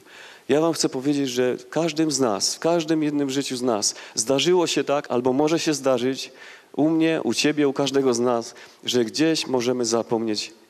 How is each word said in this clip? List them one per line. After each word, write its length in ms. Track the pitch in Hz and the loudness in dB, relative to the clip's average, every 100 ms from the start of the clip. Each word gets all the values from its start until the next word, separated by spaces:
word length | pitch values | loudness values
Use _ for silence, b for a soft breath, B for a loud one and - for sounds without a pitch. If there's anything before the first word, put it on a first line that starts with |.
| B B B B - | B B B B -2
Ja 120 | 139 | 2
wam 120 | 165 | 2
chcę 160 | 156 151 | 0 -2
powiedzieć, 420 | 135 135 143 139 | -2 -2 0 0
że 260 | 120 127 117 | 0 0 -2
w 120 | - | -4
każdym 420 | 151 170 151 160 | -2 -2 0 0
z 100 | 135 | 2
nas, 340 | 127 98 - | 0 0 -2
w 40 | - | -2
każdym 440 | 160 170 156 160 | 0 0 0 0
jednym 280 | 151 147 139 | 0 0 -2
życiu 260 | 135 135 127 | -2 -4 -2
z 60 | |
nas 320 | 123 107 104 B B | 0 0 -2 B B
zdarzyło 520 | - 117 135 147 180 160 | -6 0 2 4 2 2
się 180 | - | 0
tak, 260 | 131 143 - | 0 -2 -2
albo 220 | 123 127 | 0 2
może 260 | 131 151 160 | 2 2 2
się 160 | 160 | 0
zdarzyć, 580 | 143 135 127 123 131 - B B B B - | 0 0 2 0 -4 -8 B B B B 0
u 140 | 151 | 2
mnie, 300 | 160 160 160 | 2 2 0
u 100 | - | 0
ciebie, 340 | 110 147 151 143 | 0 0 2 2
u 40 | |
każdego 420 | 139 139 135 135 | 0 0 2 2
z 60 | 117 | 2
nas, 340 | 123 120 113 B B B | 2 0 -4 B B B
że 200 | 113 120 | -2 0
gdzieś 420 | 113 107 160 156 - | 0 0 0 0 -2
możemy 380 | 131 120 123 | -2 0 0
zapomnieć, 680 | 117 117 110 117 113 104 - - _ | 0 0 0 -2 -2 -4 -6 -12 _